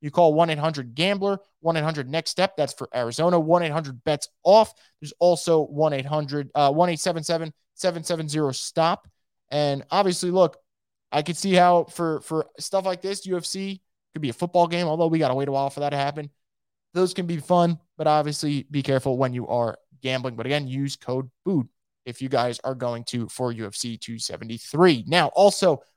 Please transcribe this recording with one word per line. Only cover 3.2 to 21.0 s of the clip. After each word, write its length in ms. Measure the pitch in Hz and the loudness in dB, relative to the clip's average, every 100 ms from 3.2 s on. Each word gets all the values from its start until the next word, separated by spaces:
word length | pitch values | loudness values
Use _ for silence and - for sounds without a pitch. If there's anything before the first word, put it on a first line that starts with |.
| 170 175 | 2 2
one 220 | 156 175 | 4 2
eight 100 | 165 | 2
hundred 320 | 151 143 123 | -4 -6 -6
bets 260 | - 147 - _ | -4 -4 -6 _
off. 300 | 170 214 214 - _ _ | 6 6 6 -2 _ _
There's 140 | 151 - | -12 0
also 420 | 175 170 - 160 143 | 2 2 2 2 2
one 280 | 147 156 | 0 0
eight 140 | 139 135 | 0 -2
hundred, 420 | 151 143 147 135 147 | -4 -2 -6 -2 2
uh, 160 | 143 | 4
one 180 | 151 175 | 4 2
eight 100 | 165 | 0
seven 240 | 185 165 | -2 -4
seven, 300 | 151 165 160 - _ - | -2 -4 -4 -12 _ -6
seven 280 | 185 170 | -4 -4
seven 240 | 160 165 151 | -4 -4 -2
zero, 240 | 156 143 | -2 -2
stop. 560 | 131 - - 165 - _ _ _ _ - | -2 -4 0 0 0 _ _ _ _ -6
And 320 | 143 147 139 - | -2 -2 -2 -2
obviously, 400 | 180 196 180 180 | 0 0 -2 0
look, 260 | 185 170 - _ _ _ _ - | 2 2 0 _ _ _ _ -6
I 100 | 151 | -4
could 160 | 151 160 | -4 -4
see 160 | 196 | 2
how 300 | 180 180 175 | 4 6 4
for, 380 | 151 - 165 151 | 2 -4 -4 -4
for 260 | - 160 - - | -4 -6 -6 -10
stuff 260 | - 190 185 | -4 -2 -2
like 160 | 180 | -4
this, 260 | 190 196 190 | -6 -8 -6
U 100 | 180 | -6
F 80 | 165 | -6
C 360 | 190 196 190 _ _ _ | -8 -8 -10 _ _ _
could 100 | 160 | -8
be 60 | 170 | -6
a 40 | |
football 320 | - 175 180 170 | -4 0 2 2
game, 220 | 175 170 | 0 0
although 200 | 160 165 | 0 2
we 120 | 160 | 2
gotta 160 | 139 127 | 2 0
wait 140 | 143 | -2
a 20 | |
while 180 | 135 139 | -2 -2
for 120 | 143 | -2
that 100 | 143 | -4
to 60 | 143 | -2
happen. 340 | 139 151 147 _ _ _ _ _ _ 175 | -4 -6 -12 _ _ _ _ _ _ 0
Those 180 | 185 | 0
can 140 | 185 175 | 0 -4
be 100 | 170 | -4
fun, 400 | 135 180 170 160 _ - | 2 4 4 0 _ -2
but 120 | 156 | 2
obviously 580 | 151 151 147 151 143 - | 2 2 -2 -2 -2 -4
be 100 | 147 | -4
careful 380 | 135 135 139 127 | 0 0 0 0
when 140 | 131 | 0
you 120 | 123 - | -2 -2
are 300 | 120 117 - _ _ | -2 -2 -4 _ _
gambling. 340 | 131 131 127 113 | -4 -4 -4 -6
But 120 | 117 | -2
again, 200 | 147 135 | -2 -2
use 280 | 131 139 | -4 -4
code 340 | - | -6